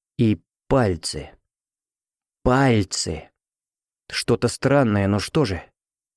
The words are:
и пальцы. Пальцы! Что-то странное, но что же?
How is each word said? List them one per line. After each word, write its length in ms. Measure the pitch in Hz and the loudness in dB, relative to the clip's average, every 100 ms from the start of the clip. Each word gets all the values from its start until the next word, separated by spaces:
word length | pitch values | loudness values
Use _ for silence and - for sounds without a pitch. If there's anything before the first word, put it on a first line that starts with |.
| _ - | _ 0
и 220 | 113 104 _ _ - | 0 0 _ _ -2
пальцы. 640 | 135 107 82 - 76 73 - _ _ _ _ _ _ _ _ _ _ | 0 0 -2 -8 -12 -14 -20 _ _ _ _ _ _ _ _ _ _
Пальцы! 880 | 123 131 135 113 95 - 90 80 - _ _ _ _ _ _ _ - | 0 2 4 2 0 -6 -6 -8 -14 _ _ _ _ _ _ _ -14
Что-то 380 | - - 117 117 | -8 -2 -2 -2
странное, 580 | - 131 143 117 104 98 | -2 0 2 2 2 0
но 120 | 101 | 0
что 240 | - 95 | -2 -2
же? 180 | 98 85 - _ _ _ _ | -2 -4 -10 _ _ _ _